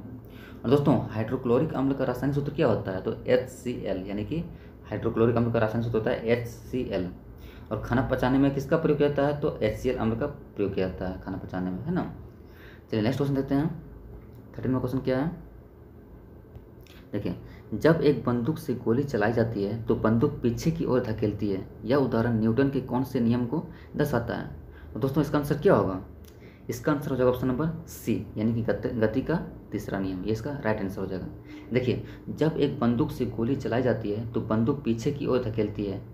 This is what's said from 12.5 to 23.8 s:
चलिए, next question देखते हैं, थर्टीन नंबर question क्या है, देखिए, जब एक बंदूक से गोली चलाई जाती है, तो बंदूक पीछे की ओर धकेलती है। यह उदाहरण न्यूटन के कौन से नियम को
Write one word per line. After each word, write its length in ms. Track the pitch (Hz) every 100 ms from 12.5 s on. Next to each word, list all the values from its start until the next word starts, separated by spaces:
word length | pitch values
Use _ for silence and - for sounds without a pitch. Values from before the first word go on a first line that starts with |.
| - - - -
चलिए, 120 | 110
next 160 | 107 135
question 180 | 139 135
देखते 180 | 135
हैं, 280 | 139 165 - - - - - - - - -
थर्टीन 140 | 113
नंबर 80 | 127
question 180 | 127 127
क्या 200 | 131 127
है, 320 | 165 - - - - - - - - - - - - - - - - - -
देखिए, 240 | 107 90 - - - -
जब 260 | 107 151 160
एक 220 | 147 123
बंदूक 340 | 123 120 117 -
से 160 | -
गोली 300 | 113 113 120
चलाई 280 | 143 107 104
जाती 320 | 117 113 107
है, 180 | 98 117
तो 120 | -
बंदूक 460 | 113 113 117 - -
पीछे 280 | 120 117 165
की 140 | 160
ओर 160 | 127 123
धकेलती 500 | 110 107 107 104 104
है। 180 | 95 - -
यह 120 | 107 143
उदाहरण 440 | 127 113 117 113
न्यूटन 300 | 113 117 139
के 100 | 135
कौन 240 | - 127
से 160 | 123 127
नियम 260 | 117 123 117
को 180 | 156 - -